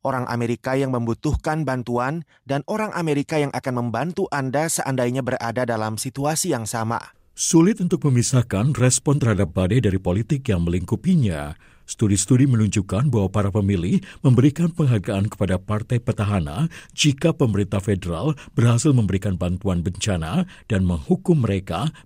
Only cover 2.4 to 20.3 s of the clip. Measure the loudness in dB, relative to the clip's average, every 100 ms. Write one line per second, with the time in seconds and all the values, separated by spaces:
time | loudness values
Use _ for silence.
2.4 | -6 -6 -4 -4 -4 -4 -2 -2 0 -2
3.4 | -2 -4 -4 -4 -2 -2 -4 -4 -4 -2
4.4 | -2 -2 -2 -4 -2 0 0 -2 -4 -4
5.4 | -4 -2 -2 -2 -2 -4 -8 -4 -4 -2
6.4 | -2 -2 -4 -4 -2 -4 -6 _ _ -8
7.4 | 2 4 4 2 -2 0 2 2 4 2
8.4 | 2 0 0 2 2 2 0 2 2 2
9.4 | 0 0 2 2 2 0 0 -2 0 -2
10.4 | 0 0 2 -2 -2 -2 2 2 2 -2
11.4 | -8 -12 -20 _ -16 -2 2 2 4 4
12.4 | 4 4 2 0 -2 -2 0 0 0 0
13.4 | 0 0 0 0 0 -2 -4 -2 2 4
14.4 | 4 2 -2 0 0 0 0 -2 -2 -2
15.4 | -2 -2 -2 -6 -2 -4 -2 -2 0 0
16.4 | -2 -4 -4 -6 -16 0 0 2 0 2
17.4 | 0 2 0 -2 -2 -2 -2 -4 -4 -4
18.4 | -4 2 4 4 4 4 2 0 -2 -2
19.4 | -2 -2 0 0 -2 -4 -2 -2 -2